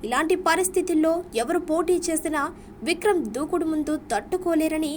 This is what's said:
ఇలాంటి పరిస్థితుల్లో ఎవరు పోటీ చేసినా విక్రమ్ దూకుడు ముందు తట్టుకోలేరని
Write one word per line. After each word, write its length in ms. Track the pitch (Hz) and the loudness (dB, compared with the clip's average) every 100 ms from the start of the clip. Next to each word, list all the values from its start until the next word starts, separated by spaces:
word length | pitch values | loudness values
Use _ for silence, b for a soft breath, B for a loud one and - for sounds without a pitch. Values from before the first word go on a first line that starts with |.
ఇలాంటి 320 | 214 247 320 359 370 | 0 0 2 2 2
పరిస్థితుల్లో 640 | 330 370 370 359 320 320 339 359 - | 2 2 0 2 4 4 2 -2 -2
ఎవరు 200 | 240 349 - | 0 0 0
పోటీ 260 | 311 339 349 - | 0 2 2 2
చేసినా 320 | 320 320 294 285 - B B 226 | -2 -2 -2 -4 -6 B B -2
విక్రమ్ 360 | 339 415 370 233 220 | 0 2 2 0 -4
దూకుడు 300 | 302 349 320 | -2 0 0
ముందు 240 | 311 294 302 - | -2 -2 -4 -2
తట్టుకోలేరని 840 | 208 - 370 359 330 311 311 311 | -4 -2 -4 0 2 2 0 -2